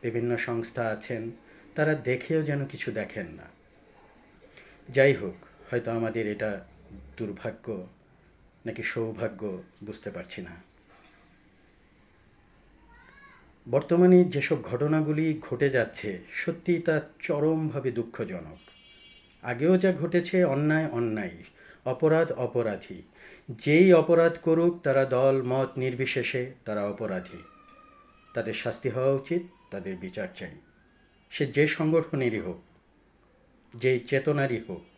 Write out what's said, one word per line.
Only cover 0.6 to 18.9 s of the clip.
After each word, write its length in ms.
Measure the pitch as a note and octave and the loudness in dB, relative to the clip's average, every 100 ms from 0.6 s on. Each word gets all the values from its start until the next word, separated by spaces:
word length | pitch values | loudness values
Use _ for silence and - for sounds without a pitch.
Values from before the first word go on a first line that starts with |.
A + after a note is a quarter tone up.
| A2+ - A2+ | -6 -4 -4
আছেন, 340 | G#2+ - A#2 A2+ A#2 - - - | -4 -6 -8 -8 -12 -20 -20 -12
তারা 200 | - D3+ D3+ | -2 0 0
দেখেও 460 | B2 B2+ - D#3+ | -2 -4 0 -2
যেন 180 | D3+ C#3+ C#3 | 0 -4 -4
কিছু 240 | - - | -8 -8
দেখেন 360 | A2 G2 G#2+ F2 D#2+ | -6 -8 -8 -12 -14
না। 100 | C2+ _ _ _ _ - - _ _ _ - - - - - | -20 _ _ _ _ -20 -20 _ _ _ -20 -20 -20 -20 -4
যাই 240 | B2 C3+ | 6 6
হোক, 240 | C3+ G2 F2+ - - - | 6 -2 -10 -20 -20 -6
হয়তো 240 | B2 A#2+ | -4 -2
আমাদের 340 | A#2 A2+ A2+ G#2 | -2 -2 -2 -4
এটা 240 | G#2 G#2+ G2 - - - - - - | -4 -4 -6 -12 -20 -20 -20 -20 -10
দুর্ভাগ্য 500 | A2 F#2+ A#2 G2 - G2+ F2+ _ _ _ _ _ _ _ | -10 -8 -10 -10 -10 -10 -10 _ _ _ _ _ _ _
নাকি 200 | - A2+ | -12 -8
সৌভাগ্য, 580 | A2 - A2+ A2 A2 G#2 G#2+ F#2 - _ | -8 -4 -6 -4 -8 -6 -8 -10 -14 _
বুঝতে 260 | G#2 G#2 - | -16 -12 -12
পারছি 280 | F2+ F2+ - | -12 -14 -14
না। 120 | F2 E2+ - _ _ - - _ _ _ _ _ _ _ _ _ _ _ _ _ _ _ _ _ _ - - - - - _ _ - | -14 -16 -20 _ _ -20 -20 _ _ _ _ _ _ _ _ _ _ _ _ _ _ _ _ _ _ -20 -20 -20 -20 -20 _ _ -2
বর্তমানে 500 | C3 - E3+ F3+ F3+ F3+ | -2 2 6 10 10 8
যেসব 320 | C#3+ - D3+ | 2 -2 -4
ঘটনাগুলি 640 | - B2 D3+ D#3 D3+ D3+ D#3+ D#3 | -2 -2 0 2 0 0 0 -2
ঘটে 260 | - B2+ C#3+ | -6 -2 2
যাচ্ছে, 400 | C3 A2 - G#2+ F#2 - | 2 0 -4 -8 -8 -10
সত্যিই 480 | - - E3+ - E3+ | -8 -6 -6 0 0
তা 140 | E3+ D#3 - - | 2 0 -2 -14
চরমভাবে 680 | - D3 D3+ D#3+ D#3 C#3 B2+ | -4 0 2 2 -2 -2 -4
দুঃখজনক। 680 | A#2+ A#2 - G2+ F2+ D#2 E2 - - - | -4 -6 -6 -8 -8 -12 -18 -20 -20 -20